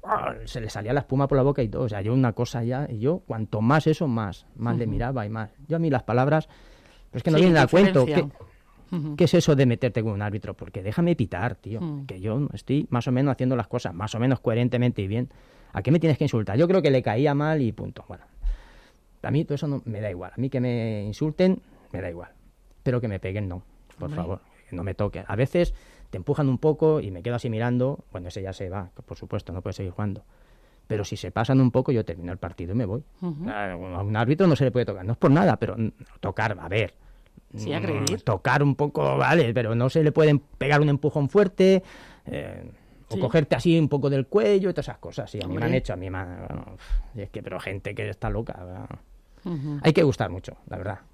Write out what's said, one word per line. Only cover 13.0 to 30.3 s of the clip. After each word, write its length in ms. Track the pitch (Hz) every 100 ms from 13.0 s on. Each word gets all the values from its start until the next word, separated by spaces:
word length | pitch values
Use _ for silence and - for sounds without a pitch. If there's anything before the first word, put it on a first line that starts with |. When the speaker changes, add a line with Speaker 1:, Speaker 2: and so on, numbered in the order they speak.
| 127
Speaker 1:
o 40 |
menos 200 | 127 143
haciendo 220 | 127 127 127
las 100 | 110
cosas, 240 | 127 -
más 200 | 85 107
o 40 | 110
menos 200 | 123 131
coherentemente 600 | - 113 123 120 123 -
y 40 | 95
bien. 200 | 110 127 - - _ -
¿A 100 | -
qué 80 | 95
me 80 | 165
tienes 160 | 160 139
que 60 |
insultar? 320 | 147 120 101 107
Yo 100 | 170
creo 140 | 190
que 80 | 147
le 120 | 131
caía 320 | 120 110 147
mal 260 | 143 151 156
y 100 | 120
punto. 320 | 101 98 - -
Bueno, 160 | 90 - - - - - - _ _ _ _
a 80 | -
mí 140 | 127
todo 100 | 160
eso 140 | 143 156
no, 140 | 139
me 160 | - 104
da 100 | 107
igual. 220 | 90 90
A 60 | -
mí 80 | 131
que 100 | 127
me 440 | 123 120 113 107
insulten, 560 | 104 104 156 151 185 190 - - _
me 80 | 92
da 80 | 92
igual. 200 | 85 90 _ - _ _ _
Pero 180 | - 123
que 60 | 113
me 140 | 98
peguen, 260 | 95 98 101
no. 160 | 90 - _ _ _
Por 80 | 85
Speaker 2:
Hombre. 100 | 76
Speaker 1:
favor, 180 | 85 95 _ _ _
que 60 |
no 80 | 90
me 120 | 95
toquen. 300 | 95 104 - 95
A 80 | 101
veces 360 | 135 175 175 - - - -
te 80 | 95
empujan 320 | 92 139 139
un 100 | 123
poco 420 | 156 147 156 156
y 120 | 98
me 100 | 90
quedo 140 | 101 120
así 120 | 127
mirando. 540 | 110 120 123 127 143 -
Bueno, 180 | 95 90
ese 140 | 101
ya 100 | 95
se 140 | 92 95
va, 200 | 95 92 - -
por 100 | -
supuesto, 340 | 92 104 -
no 80 | 90
puede 120 | 95
seguir 180 | 90 95
jugando. 320 | - 104 - -